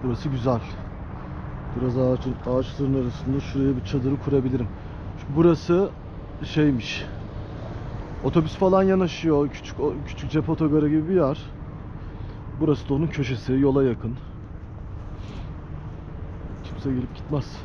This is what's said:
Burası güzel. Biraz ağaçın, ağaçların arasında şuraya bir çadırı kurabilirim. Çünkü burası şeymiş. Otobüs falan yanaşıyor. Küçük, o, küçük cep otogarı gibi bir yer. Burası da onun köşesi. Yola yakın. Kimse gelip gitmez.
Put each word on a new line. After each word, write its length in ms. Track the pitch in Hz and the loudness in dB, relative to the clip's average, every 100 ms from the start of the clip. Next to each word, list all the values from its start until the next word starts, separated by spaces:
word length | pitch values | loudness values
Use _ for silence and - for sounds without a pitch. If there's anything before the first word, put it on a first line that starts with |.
Burası 260 | 131 117 156 | 0 0 0
güzel. 300 | 131 123 117 - - - - - - - - - - - - | 0 2 2 0 -8 -8 -10 -10 -10 -10 -10 -8 -8 -6 -2
Biraz 220 | 127 123 | 0 2
ağaçın, 380 | 127 127 131 123 - | 4 2 0 -4 0
ağaçların 580 | 127 131 - 139 135 | 0 0 -2 2 2
arasında 360 | 123 - 131 139 | 0 -2 -2 -2
şuraya 360 | - 139 135 127 | 0 2 2 2
bir 100 | - | 0
çadırı 300 | 139 127 139 - | 0 2 0 2
kurabilirim. 420 | 139 131 127 110 - - - - - | 2 4 0 -2 -6 -10 -10 -10 -8
Çünkü 140 | - 143 | -2 6
burası 540 | 170 160 - 175 196 - - - - - | 6 6 4 4 4 -2 -12 -12 -10 -8
şeymiş. 640 | - 156 151 127 104 - - - - - - - - - - - - - | -2 4 4 4 0 -6 -6 -8 -8 -8 -8 -8 -8 -8 -8 -8 -8 -4
Otobüs 320 | 135 170 156 - | 2 4 2 2
falan 280 | 190 190 | 6 8
yanaşıyor. 680 | 190 190 180 - 165 147 147 | 6 6 4 0 4 4 4
Küçük, 300 | - - - | -2 -10 -2
o, 140 | 131 123 139 | -2 -2 -6
küçük 240 | - - | -6 0
cep 180 | 156 151 | 0 2
otogarı 400 | 160 160 151 151 | 2 4 6 6
gibi 200 | 156 156 | 4 4
bir 60 | 185 | 4
yer. 220 | 139 - - - - - - - - - - - - - | 4 2 -6 -12 -12 -12 -12 -10 -10 -10 -10 -10 -10 0
Burası 300 | 151 143 - | 2 2 2
da 40 | |
onun 140 | 139 160 | 0 0
köşesi. 460 | - 127 123 - | 0 -2 -2 0
Yola 300 | 131 139 135 | 4 6 6
yakın. 320 | 135 113 113 120 - - - - - - - - - - - - - - - - - - - - - - - - | 4 2 -4 -6 -10 -12 -12 -12 -12 -12 -10 -10 -10 -10 -10 -10 -8 -10 -10 -10 -10 -10 -10 -10 -10 -10 -10 -10
Kimse 260 | - - 139 | -10 -6 -2
gelip 260 | 127 123 - | -2 -2 -8
gitmez. 420 | - 147 - - | -2 -2 -2 -8